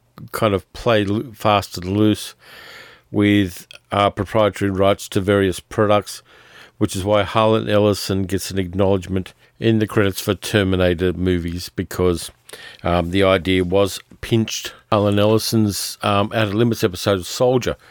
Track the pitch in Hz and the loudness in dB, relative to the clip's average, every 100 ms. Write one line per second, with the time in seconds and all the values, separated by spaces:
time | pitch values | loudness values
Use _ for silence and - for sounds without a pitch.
0 | _ - - - 113 95 - - 120 107 | _ -20 -12 -2 0 0 -4 -6 0 2
1 | 98 104 120 104 107 104 - - 90 101 | 2 -2 -6 -4 0 0 0 -8 -2 2
2 | 107 104 - - - - - - - - | 2 2 -4 -16 -20 -20 -20 -20 -20 -20
3 | _ 107 104 104 92 - - - - 101 | _ 0 2 2 0 -6 -18 -20 -4 0
4 | 101 - 95 113 104 - 101 92 98 101 | 0 0 -2 0 0 0 -2 0 0 0
5 | - 104 95 101 98 - - - 104 104 | -4 -4 0 2 2 -2 -6 -2 2 0
6 | - - - - - - - - 107 98 | -2 -12 -18 -20 -20 -20 -18 -4 -4 -2
7 | 98 104 92 117 110 110 113 104 104 98 | 0 0 0 0 2 2 2 2 2 0
8 | - 98 92 95 - 95 92 92 98 98 | -2 -4 -2 -4 -4 -6 -4 0 0 0
9 | 87 95 92 - _ - 113 110 107 113 | -2 -6 -6 -14 _ -4 0 2 0 0
10 | 98 - - 95 - 107 95 92 90 85 | 0 0 -4 -4 -2 0 2 2 2 2
11 | 90 87 92 90 85 87 - - 87 - | 0 0 0 0 -2 -8 -8 -8 -6 -2
12 | 90 85 - - _ - - - 90 87 | 0 0 -4 -16 _ -20 -20 -8 -2 0
13 | 85 95 95 95 87 92 87 98 98 - | 0 2 4 2 2 0 2 2 0 -2
14 | - - - 117 107 - - - - 107 | -14 -16 -2 0 0 -6 -10 -14 -2 2
15 | 104 101 107 110 - 113 104 92 - - | 2 2 4 2 2 2 2 0 -6 -4
16 | 107 101 104 110 107 101 117 110 110 90 | 0 0 0 0 -2 0 0 0 -2 -2
17 | 107 98 85 - 127 131 95 - - | 0 0 -2 -2 2 2 -2 -6 -12